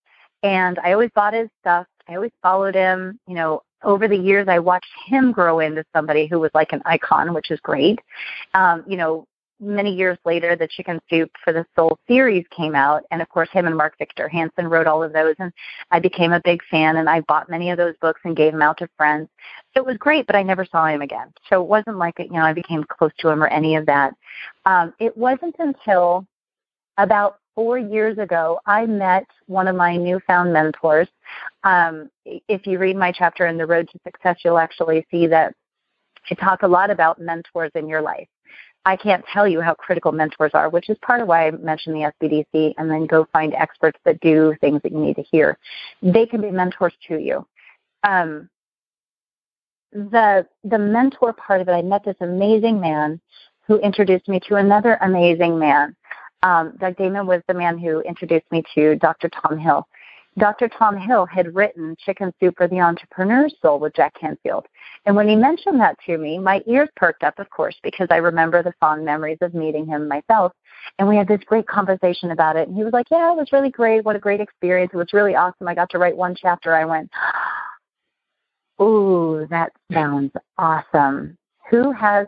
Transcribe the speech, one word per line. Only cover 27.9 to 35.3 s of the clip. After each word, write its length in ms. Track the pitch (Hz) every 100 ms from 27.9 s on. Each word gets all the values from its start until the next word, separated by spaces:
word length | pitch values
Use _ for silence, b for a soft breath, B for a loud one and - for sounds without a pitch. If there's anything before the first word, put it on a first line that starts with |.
| 214 214 214
ago, 420 | 196 170 160 170 -
I 180 | 208
met 420 | 233 208 190 185 185 _ -
one 220 | 190 185
of 60 |
my 220 | 180 175 175
newfound 560 | 175 185 - 180 175
mentors. 560 | 160 156 - 160 156 175 _ B B B -
Um, 460 | 196 180 170 156 147 _ -
if 400 | - - 196 196
you 120 | 180
read 180 | 190 190
my 160 | 180
chapter 340 | 180 175 - 175
in 100 | 165
The 80 |
Road 240 | 160 170 170
to 80 | -
Success, 320 | - - 185 175
you'll 140 | 170 170
actually 480 | 160 - 165 160 -
see 160 | 170
that 260 | 165